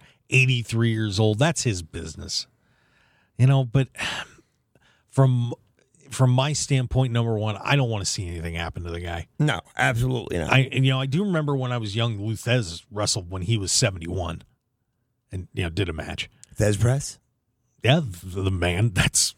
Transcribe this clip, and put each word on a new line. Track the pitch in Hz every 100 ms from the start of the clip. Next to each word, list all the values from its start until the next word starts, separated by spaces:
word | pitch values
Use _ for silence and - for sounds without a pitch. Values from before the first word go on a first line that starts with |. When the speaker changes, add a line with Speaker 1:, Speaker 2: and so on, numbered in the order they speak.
| - _ -
Speaker 1:
eighty-three | 127 131 123 110 117 117
years | 110 110 95
old, | 110 107
that's | 151 -
his | 123 92
business. | 80 - 80 - - - - _ _ _ _ _ _ _ _ -
You | 131
know, | 135
but | 123 135 127 - - - - - _
<sighs> | _ _ _ _ _ _
from, | - 135 123 117 - _ _ _ _ -
from | - 131
my | 127 139
standpoint, | 147 - 135 123 127 131
number | 117 117 107
one, | 107 101
I | - 143
don't | 123
wanna | 107 95
see | - 87
anything | 85 85 82
happen | 82 85 85
to |
the | 85
guy. | 87 85 - -
Speaker 2:
No, | 151 92 - -
absolutely | 135 117 127 127 - 87
not. | 76
Speaker 1:
I, | 131 131
and, | -
you | 135
know, | 131
I | 135
do | 147 208
remember | 170 147 139
when | 127
I | 123
was | 107 110
young, | 117 104
Lou | 107
Thesz | 107 120 127 92 85 -
wrestled | 104 104 104 87
when | 92
he | 90 113
was | 92
seventy-one | - 107 95 85 95 85 82 - _ _ _ _ _ _ _ -
and, | 98 87
you | -
know, | 87
did | 82 90
a |
match. | 76 73 78 - _ - -
Speaker 2:
Thesz | 107 98
press? | 120 135 - - _ _ _ _ _ _ 113
Speaker 1:
Yeah, | 160
the, | 135 90 92 95
the | 95
man, | 95 87 87 113
that's | 92 - - -